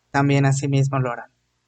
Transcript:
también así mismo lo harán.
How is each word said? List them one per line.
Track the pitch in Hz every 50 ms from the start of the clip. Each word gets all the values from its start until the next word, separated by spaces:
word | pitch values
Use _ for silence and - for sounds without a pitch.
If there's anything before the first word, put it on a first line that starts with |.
| _ _
también | - 139 143 143 139 139 139
así | 139 135 - 143
mismo | 139 139 135 135 - 139 131
lo | 127 123
harán. | 120 120 - - _ _ _ _ _ _ _